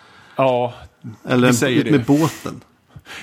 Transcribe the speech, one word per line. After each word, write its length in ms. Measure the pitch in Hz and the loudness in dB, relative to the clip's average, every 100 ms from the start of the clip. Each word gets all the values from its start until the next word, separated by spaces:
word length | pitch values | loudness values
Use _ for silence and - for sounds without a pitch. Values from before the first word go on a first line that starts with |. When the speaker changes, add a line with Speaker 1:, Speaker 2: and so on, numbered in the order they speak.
| - - - - | -20 -20 -10 -2
Speaker 1:
Ja, 380 | 135 123 123 - - _ 123 107 - | 0 0 -4 -8 -20 _ -18 -14 -2
Speaker 2:
Eller 200 | 127 123 | 2 4
Speaker 1:
vi 60 | |
säger 240 | 120 143 127 | 2 2 0
Speaker 2:
ut 60 | 135 | 2
Speaker 1:
det. 60 | |
Speaker 2:
med 140 | 139 120 | 2 2
båten. 560 | 147 160 - - - - _ _ - - - | 2 0 -4 -12 -14 -18 _ _ -20 -20 -16